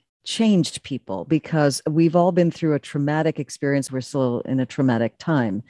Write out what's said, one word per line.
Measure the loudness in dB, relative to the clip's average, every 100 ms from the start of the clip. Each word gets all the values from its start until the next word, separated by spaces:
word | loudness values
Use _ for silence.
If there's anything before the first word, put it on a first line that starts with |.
| _ _
changed | -10 0 2 4 2 -6
people? | -10 -10 -8 -8
Because | -2 -2 0 2 2 2 -2
we've | 2 4
all | 4 4
been | 4 2
through | 0 -2
a | -2
traumatic | -4 -4 -2 0 0 -2
experience. | -8 -4 -2 0 -2
We're | -8
still | -6 -2 0 -2
in | -2 -2
a | -2
traumatic | 0 2 2 0 -4
time. | -2 0 0 -4 -10